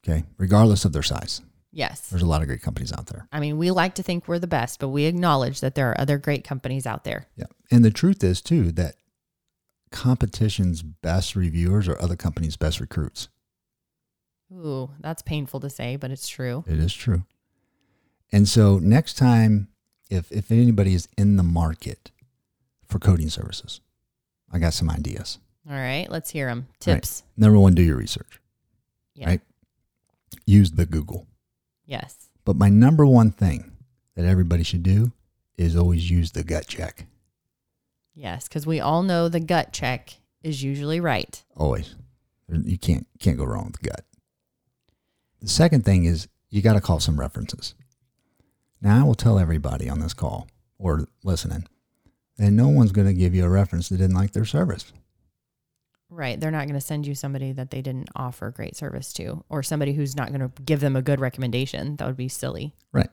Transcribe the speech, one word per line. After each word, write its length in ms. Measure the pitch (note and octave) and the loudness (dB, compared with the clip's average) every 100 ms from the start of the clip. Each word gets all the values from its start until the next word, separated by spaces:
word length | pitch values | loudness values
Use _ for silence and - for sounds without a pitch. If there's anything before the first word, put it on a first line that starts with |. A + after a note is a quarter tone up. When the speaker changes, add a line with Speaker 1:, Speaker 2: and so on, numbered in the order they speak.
Speaker 1:
Okay? 200 | - D#2+ D#2 - | -2 -2 -4 -6
Regardless 480 | F#2+ G#2 A2 G2+ F#2+ | 2 6 6 4 0
of 80 | |
their 100 | D2 | -2
size. 380 | - - - - _ _ _ | -4 -6 -8 -12 _ _ _
Speaker 2:
Yes. 380 | D#3+ B2+ - - | -8 -8 -8 -8
Speaker 1:
There's 140 | F#2 | -2
a 40 | E2+ | 0
lot 140 | D#2 | 0
of 60 | D2 | -2
great 140 | A#1+ | -6
companies 280 | - - B1+ | -6 -8 -8
out 140 | - - | -10 -12
there. 200 | - - | -16 -12
Speaker 2:
I 80 | D3+ | -6
mean, 180 | D3 D3+ | -6 -2
we 100 | F3 | 0
like 240 | F3+ F3+ - | 0 -2 -4
to 80 | |
think 240 | F#3+ F3 - | -6 -6 -4
we're 120 | E3+ | -6
the 80 | F3+ | -2
best, 320 | D#3 A#2+ - | -4 -4 -6
but 80 | C#3 | -6
we 140 | C#3+ | -2
acknowledge 560 | D3+ F3 F3 C#3 B2+ C3+ | -2 0 0 0 0 -4
that 160 | C3 C#3 | -4 -2
there 160 | B2+ | -2
are 80 | - | -2
other 160 | C3+ C#3 | -2 -2
great 260 | C#3+ D3 | -2 -4
companies 440 | - C3+ - C3+ B2 | -6 -10 -6 -6 -6
out 160 | - | -8
there. 240 | - - - - | -8 -10 -12 -18
Speaker 1:
Yeah. 100 | - _ _ | -18 _ _
And 160 | A#2+ A2+ | 6 6
the 60 | |
truth 320 | G#2 F3 F#3+ | 4 0 2
is, 180 | F#2 F#2 | 0 -2
too, 300 | - E3 F2 | 0 0 2
that 240 | E2 E2 - _ _ _ _ _ _ _ _ _ | 0 -4 -6 _ _ _ _ _ _ _ _ _
competition's 880 | - B2+ B2+ G#2+ - A2 - F#2 D#2+ | -4 0 0 -2 -2 -2 0 -2 -2
best 540 | D#2+ D#2+ E2+ F2+ - G2 | -8 -10 -2 -2 -2 -2
reviewers 520 | F2+ D#2+ F2 G2+ F2+ | -2 0 2 2 0
are 140 | - | -2
other 140 | F2 F2 | -4 -4
companies' 420 | F2 D2+ D#2+ - | -6 -4 -6 -2
best 220 | D#2 - | -4 -4
recruits. 500 | - - C#2+ - - _ _ _ _ _ _ _ _ _ _ _ _ | -6 -6 -8 -10 -18 _ _ _ _ _ _ _ _ _ _ _ _
Speaker 2:
Ooh, 380 | F#3 D#3+ C3+ B2+ C#3+ | -14 -8 -8 -10 -12
that's 220 | D3+ E3 | -12 -10
painful 380 | - D3+ C3+ C3+ | -6 -6 -6 -10
to 100 | C3+ | -12
say, 260 | - A#2+ C3+ | -10 -8 -8
but 120 | C3 | -8
it's 160 | C#3 - | -10 -12
true. 360 | - B2+ B2 E3 | -8 -8 -8 -4
Speaker 1:
It 120 | D#2 | -2
is 140 | E2 | -2
true. 300 | - - F2 F2+ _ _ _ _ _ _ _ _ _ _ | -2 -2 -2 -2 _ _ _ _ _ _ _ _ _ _
And 160 | G#2 G2+ | 2 4
so 320 | A#2 G#2 G2 | 6 6 6
next 360 | F2 B2 - - | 4 4 2 0
time, 500 | B2+ A#2 A2 G#2 G2 _ _ _ _ | 4 6 4 2 -2 _ _ _ _
if, 220 | F#2 F2 | -6 -4
if 200 | G#2+ - | -8 2
anybody 420 | A2+ A#2+ G#2+ F#2+ | 4 6 4 4
is 140 | F2+ - - | 2 -2 0
in 180 | G2+ G2 | 4 4
the 80 | |
market 680 | F2 E2+ E2 D#2+ - - - _ _ _ _ _ _ _ _ | 4 2 0 -2 -12 -14 -18 _ _ _ _ _ _ _ _
for 100 | G#2 | 0
coding 300 | - F2 D#2 | 2 2 0
services, 520 | - - - - - _ _ _ _ _ _ _ | -6 -10 -12 -16 -20 _ _ _ _ _ _ _
I 80 | E2+ | -2
got 140 | E2 | -2
some 160 | - D#2+ | 0 -2
ideas. 500 | D2+ D2 - - - _ _ D3 | -2 -6 -8 -12 -16 _ _ -14
Speaker 2:
All 60 | C#3 | -8
right, 340 | B2+ C#3 G1+ | -6 -6 -6
let's 200 | E3 - | -10 -10
hear 180 | D#3 C3 | -8 -6
'em. 120 | A#2+ C3 | -6 -10
Speaker 1:
Right. 100 | _ | _
Speaker 2:
Tips. 440 | - - - - _ - | 0 0 -2 -12 _ 4
Speaker 1:
Number 240 | G#2+ G#2 | 8 10
one, 160 | F#2+ F2+ | 8 8
do 60 | |
your 140 | E2+ B1+ | 4 2
research. 420 | - - - _ _ _ _ _ _ _ _ - | -6 -10 -12 _ _ _ _ _ _ _ _ -8
Speaker 2:
Yeah. 120 | B2 | -2
Speaker 1:
Right? 140 | F2 _ _ _ _ _ _ _ _ _ - - | -2 _ _ _ _ _ _ _ _ _ -8 6
Use 260 | G2+ F#2+ | 6 6
the 140 | D#2+ E2 | 2 -2
Google. 420 | D#2 D2+ F#2 - _ _ _ _ _ _ | -2 -6 -12 -14 _ _ _ _ _ _
Speaker 2:
Yes. 440 | C#3 - - _ _ - | -12 -12 -20 _ _ -4
Speaker 1:
But 100 | F#2 | 2
my 140 | G2+ | 6
number 360 | G#2 B2+ D#3 C#3+ | 8 6 6 8
one 260 | B2 A2 | 8 6
thing 400 | - F#2+ C#2+ - - _ _ _ - | 4 0 0 -8 -20 _ _ _ -2
that 80 | F2 | 2
everybody 380 | F#2 F2 F2 | 4 4 0
should 200 | E2 F2 | 0 0
do 280 | F2 G2+ A#2+ - _ _ _ - | 2 4 2 -2 _ _ _ -2
is 180 | E2+ E2 | 0 2
always 340 | F2 E2+ E2+ | 2 2 2
use 220 | F2 D#2+ | 0 0
the 120 | E2 | -4
gut 240 | E2 D#2 C#2+ | -6 -6 -8
check. 380 | - E2+ - - _ _ _ _ _ _ _ _ _ _ | -10 -10 -12 -20 _ _ _ _ _ _ _ _ _ _
Speaker 2:
Yes, 340 | D#3 A#2+ F2 - | -14 -10 -10 -8
'cause 180 | D#3 D3+ | -8 -4
we 140 | D#3 | -2
all 240 | - D#3+ | 0 0
know 240 | F#3+ E3+ E3+ | 0 0 0
the 120 | E3 | -2
gut 320 | D#3+ F3 - | -2 -2 -2
check 460 | - C3 B2 - - _ _ | -6 -6 -6 -10 -20 _ _
is 220 | D#3+ C#3 | -10 -6
usually 360 | C3+ C#3 C#3+ E3 | -6 -6 -4 -4
right. 420 | E3+ A2 - - _ - | -2 -4 -6 -16 _ -4
Speaker 1:
Always. 400 | D2+ A1+ - - - _ _ _ - | -2 -2 -8 -16 -20 _ _ _ -6
You 280 | E2 - F#2 | -6 -4 -4
can't, 280 | - D#2 - _ | -2 -2 -4 _
can't 180 | - B1+ | -2 -2
go 60 | C2+ | -4
wrong 200 | G#1 - | -6 -10
with 100 | - | -10
the 80 | - | -10
gut. 160 | - _ _ _ _ _ _ _ _ _ _ _ _ _ _ | -10 _ _ _ _ _ _ _ _ _ _ _ _ _ _
The 80 | G#2 | -6
second 340 | - E3 D3 G#2 | 2 4 4 4
thing 200 | F#2+ E2+ | 4 4
is 220 | E2 - _ _ | 0 -6 _ _
you 120 | G2+ | 0
gotta 200 | G2 G2+ | 4 4
call 180 | - A#2 | 2 0
some 200 | - D2 | 0 -2
references. 560 | C2+ - G2+ - - _ _ _ _ _ _ _ _ _ _ _ | -4 -8 -10 -12 -16 _ _ _ _ _ _ _ _ _ _ _
Now, 200 | G2+ A2+ | 4 4
I 20 | |
will 120 | C#3+ A2+ | 4 4
tell 220 | A#2 G2+ | 4 4
everybody 500 | E2 D#2+ C#2 C2+ B1 | 2 0 -2 -6 -6
on 100 | C#2+ | -4
this 140 | E2 | -6
call 340 | - C2+ G1+ - _ _ _ | -6 -6 -8 -14 _ _ _
or 300 | F#2 D#2+ C#2+ _ | -2 -2 -4 _
listening 420 | F#2+ E2+ E2 D#2 - _ _ _ _ _ _ - | -4 -4 -4 -8 -12 _ _ _ _ _ _ 0
that 140 | G2+ | 4
no 180 | G#2 C3 | 4 4
one's 220 | C#3+ A2+ | 6 4
gonna 220 | G2 G2 | 4 2
give 220 | F2+ F2+ F2+ | 2 2 2
you 80 | F2 | 2
a 40 | |
reference 400 | G2 G2 E2+ F2 | 2 2 -2 -4
that 80 | F#2 | 0
didn't 180 | F#2+ F#2 | 2 2
like 160 | G2+ | 0
their 140 | - A#2 | -2 -2
service. 460 | - F3+ - - - _ _ _ _ _ _ _ _ _ _ _ | 0 -2 -4 -12 -20 _ _ _ _ _ _ _ _ _ _ _
Speaker 2:
Right. 300 | E3+ C3+ - | -8 -6 -4
They're 120 | D#3 | -4
not 160 | D#3 C#3+ | -4 -4
gonna 140 | C#3+ | -6
send 240 | - D3+ C#3+ | -6 -6 -6
you 80 | C#3 | -8
somebody 360 | C#3+ C#3 C3+ | -8 -6 -8
that 180 | C3+ B2+ | -8 -10
they 120 | C3 | -10
didn't 280 | C3 B2+ - - | -8 -10 -10 -10
offer 340 | B2+ B2+ G#2 | -10 -10 -12
great 260 | - - - | -10 -14 -12
service 360 | D3 - C3+ | -12 -10 -12
to 300 | - E2+ D#3 - | -12 -12 -12 -10
or 120 | D3 | -8
somebody 320 | C3+ D3+ C#3+ | -6 -4 -2
who's 220 | D3 C#3 C#3 | -2 -4 -6
not 160 | B2 | -8
gonna 200 | C#3 B2+ - | -6 -8 -8
give 160 | C3+ D3 | -4 -2
them 160 | C#3 C3 | 0 -2
a 60 | |
good 180 | C3 C#3 | -2 -2
recommendation. 800 | C3 - B2+ A#2+ C3 - A2 D3 | -4 -6 -6 -4 -6 -8 -8 -8
That 100 | - | -8
would 100 | C3 | -6
be 120 | B2+ | -8
silly. 440 | - B2+ - D3 _ _ | -8 -10 -8 -12 _ _
Speaker 1:
Right. 160 | C3+ - | -2 -2